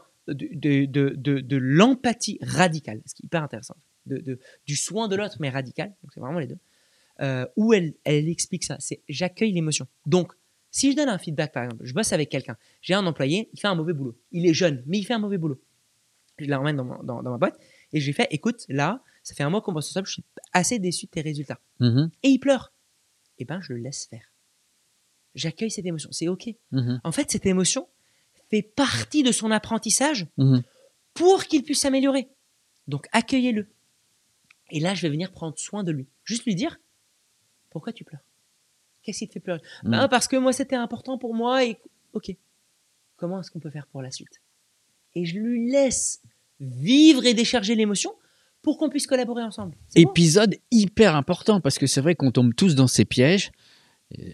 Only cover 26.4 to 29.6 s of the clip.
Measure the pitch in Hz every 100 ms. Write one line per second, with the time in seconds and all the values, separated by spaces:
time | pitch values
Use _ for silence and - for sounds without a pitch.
26.4 | - 214 - 135 120 123 - 165 294 214
27.4 | 196 185 180 262 - _ _ _ _ _
28.4 | - 214 208 - 277 113 110 302 254 -
29.4 | 220 214